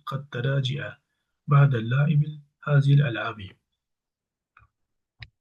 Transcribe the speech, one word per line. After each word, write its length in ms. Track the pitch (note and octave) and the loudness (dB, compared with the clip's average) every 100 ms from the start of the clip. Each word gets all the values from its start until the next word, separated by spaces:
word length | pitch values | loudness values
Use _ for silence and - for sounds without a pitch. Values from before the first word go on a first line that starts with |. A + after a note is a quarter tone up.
| - | -10
قد 220 | C3 - | -12 -10
تراجع 680 | B2 C3 C#3 B2 - G#2 - _ _ _ _ - | -6 -4 -2 -4 -6 -10 -16 _ _ _ _ 2
بعد 280 | C#3+ C#3 | 4 4
اللعب 480 | A#2 A2+ C3+ D3+ D3+ - - - _ - | 2 -2 0 2 0 -2 -6 -18 _ 0
هذه 260 | C#3+ C#3 | 2 4
الألعاب. 460 | C#3+ C#3 A2 A2+ G#2+ G2 - _ _ _ _ _ _ _ _ _ _ _ _ _ _ _ _ - _ | 4 2 -4 -8 -10 -16 -20 _ _ _ _ _ _ _ _ _ _ _ _ _ _ _ _ -20 _